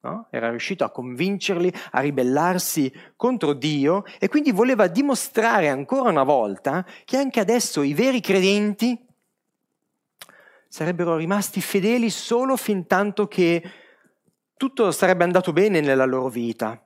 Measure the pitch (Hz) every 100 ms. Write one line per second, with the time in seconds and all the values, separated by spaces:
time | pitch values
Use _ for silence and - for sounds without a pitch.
0 | - 208 226 123 113 117 - 190 117 -
1 | 127 123 185 202 - 175 180 180 - -
2 | 143 143 127 139 170 180 - - 135 -
3 | - _ 240 247 147 143 147 147 139 190
4 | 196 - 196 302 302 190 247 240 185 170
5 | 285 247 - - 226 220 151 135 139 269
6 | 247 160 135 139 107 95 143 156 185 -
7 | - 254 277 240 190 240 - - 139 147
8 | 254 254 175 190 185 202 208 202 240 240
9 | _ _ _ _ _ _ _ _ _ _
10 | _ _ - - _ _ _ - 156 175
11 | 170 165 165 202 190 - - 202 185 240
12 | 233 - - 233 262 269 - 196 170 185
13 | 208 196 202 - 170 170 175 - - _
14 | _ _ _ _ _ _ 269 - 208 156
15 | 190 180 175 180 180 156 208 180 147 135
16 | 131 131 131 120 117 113 110 120